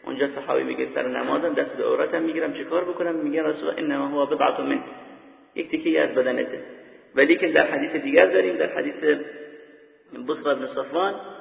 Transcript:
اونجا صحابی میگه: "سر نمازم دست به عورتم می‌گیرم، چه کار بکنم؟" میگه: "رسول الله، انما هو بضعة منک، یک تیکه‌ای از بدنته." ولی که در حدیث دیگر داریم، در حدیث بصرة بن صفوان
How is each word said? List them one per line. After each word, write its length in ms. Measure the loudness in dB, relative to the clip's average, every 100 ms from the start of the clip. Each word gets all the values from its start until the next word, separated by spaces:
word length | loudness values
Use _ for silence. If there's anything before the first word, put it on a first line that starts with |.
| -8
اونجا 220 | -2 -2 -2
صحابی 280 | -2 0
میگه: 240 | 0 -4 -4 -2
"سر 120 | -2
نمازم 460 | -4 -2 0 0
دست 180 | 0 -2 -2
به 60 |
عورتم 380 | 0 2 0 0
می‌گیرم، 320 | -2 -2 -4
چه 100 | -4
کار 200 | -2 -2
بکنم؟" 320 | -2 -2 -2 -2
میگه: 280 | -2 0
"رسول 260 | 0 -2 -4
الله، 120 | -2
انما 260 | -2 -2 -2
هو 180 | 0 0
بضعة 360 | 2 2 2
منک، 200 | -2 -2 -4 -16 -18 -20 -20 -20 _ -10
یک 140 | -4
تیکه‌ای 280 | -2 2 2
از 180 | 4 2
بدنته." 480 | 2 0 -4 -6 -12 -18 -20 -20 -2 4
ولی 200 | 6 6
که 120 | 6
در 200 | 4 4
حدیث 340 | 0 -2 -4
دیگر 240 | 4 6 8
داریم، 300 | 6 2 0
در 140 | -2
حدیث 240 | -2 -4 0 0 0 -2 -14 -16 -18 -20 -20 -20 _ _ -10 -6
بصرة 280 | -2 0 0
بن 120 | -2
صفوان 480 | -6 -4 0 0 -2 -12 -16